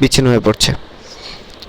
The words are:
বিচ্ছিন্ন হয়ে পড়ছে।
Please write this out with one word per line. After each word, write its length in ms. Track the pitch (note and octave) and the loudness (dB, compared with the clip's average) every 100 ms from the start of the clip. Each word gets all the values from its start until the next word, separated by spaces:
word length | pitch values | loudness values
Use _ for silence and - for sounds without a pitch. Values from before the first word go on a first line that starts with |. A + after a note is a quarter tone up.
বিচ্ছিন্ন 300 | C3+ - C3 | 0 2 2
হয়ে 100 | A#2+ | 2
পড়ছে। 320 | G#2 - - C3+ - - - - - - - - | 2 0 -2 -4 -10 -20 -20 -20 -18 -20 -20 -10